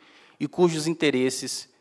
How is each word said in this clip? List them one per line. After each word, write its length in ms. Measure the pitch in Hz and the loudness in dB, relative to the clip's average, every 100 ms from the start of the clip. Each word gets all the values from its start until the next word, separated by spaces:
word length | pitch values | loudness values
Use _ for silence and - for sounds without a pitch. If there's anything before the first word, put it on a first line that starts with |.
| - - - - | -20 -20 -20 -10
e 80 | 147 | -6
cujos 380 | - 180 160 156 | 2 2 2 -2
interesses 840 | 160 151 131 131 131 131 - - _ | 0 2 2 2 -2 -6 -10 -12 _